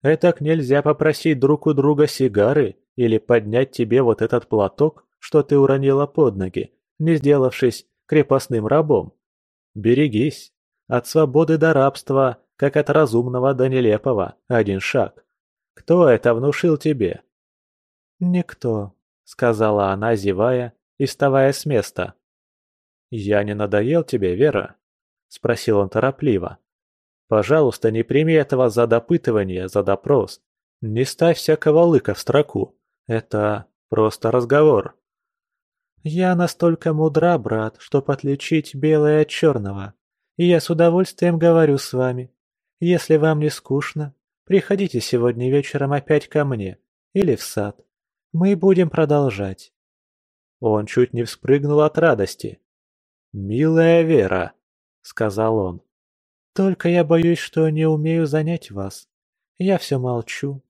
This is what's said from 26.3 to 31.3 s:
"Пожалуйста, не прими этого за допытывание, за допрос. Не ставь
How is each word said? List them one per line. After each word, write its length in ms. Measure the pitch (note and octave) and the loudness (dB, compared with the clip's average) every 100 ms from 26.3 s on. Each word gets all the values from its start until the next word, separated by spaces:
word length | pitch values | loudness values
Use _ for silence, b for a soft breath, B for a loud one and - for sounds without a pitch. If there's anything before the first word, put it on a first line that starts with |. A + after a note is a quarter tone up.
| G2+ E2+ - _ _ _ _ _ _ _ | -2 -4 -14 _ _ _ _ _ _ _
"Пожалуйста, 640 | G#2+ G2 D#3 C#3 - A2+ | -2 2 2 2 0 -2
не 140 | A2 | -2
прими 300 | A#2 C3 D#3 | 0 0 2
этого 360 | D#3+ C#3 B2+ B2+ | 2 2 0 0
за 160 | G#2+ A#2 | 2 2
допытывание, 800 | A2+ - E3+ - A2 F#2+ F#2 F#2 | 0 0 -2 0 -2 -2 -6 -4
за 140 | G#2 | -2
допрос. 580 | G2 G2 - C#3+ G2 - _ _ _ _ | 0 -2 0 0 0 -10 _ _ _ _
Не 240 | A2+ G#2+ C3 | -8 -4 -4
ставь 320 | - E3+ | 0 0